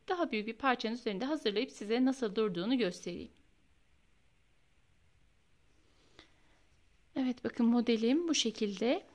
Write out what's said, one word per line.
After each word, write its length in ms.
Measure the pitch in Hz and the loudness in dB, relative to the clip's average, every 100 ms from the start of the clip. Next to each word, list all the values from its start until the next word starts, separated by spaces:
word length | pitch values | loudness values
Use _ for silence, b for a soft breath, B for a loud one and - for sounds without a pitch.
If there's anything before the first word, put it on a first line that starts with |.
| - | -4
daha 240 | 370 311 | -2 0
büyük 160 | 220 214 | -2 -4
bir 100 | 226 | -2
parçanın 380 | 277 247 220 240 | 0 0 -2 -4
üzerinde 300 | 226 190 262 | -4 -4 -2
hazırlayıp 460 | 302 233 202 254 | -2 0 0 -2
size 340 | - 208 226 254 | -6 -2 2 2
nasıl 300 | 262 220 208 | 2 -2 0
durduğunu 420 | 214 170 196 262 | 0 0 0 0
göstereyim. 540 | 190 180 - 175 - - _ _ _ _ _ _ _ _ _ _ _ _ _ _ _ _ _ _ _ _ _ _ _ _ b b b b b b b b b _ _ _ _ 294 | 0 -2 -8 -10 -12 -18 _ _ _ _ _ _ _ _ _ _ _ _ _ _ _ _ _ _ _ _ _ _ _ _ b b b b b b b b b _ _ _ _ -2
Evet, 280 | 254 240 | -2 -2
bakın 220 | 226 - 233 | -4 2 4
modelim 640 | 240 240 226 226 294 339 | 4 4 2 4 2 2
bu 80 | - | 0
şekilde. 680 | 226 208 208 190 226 339 - | 0 -2 -4 0 0 0 -2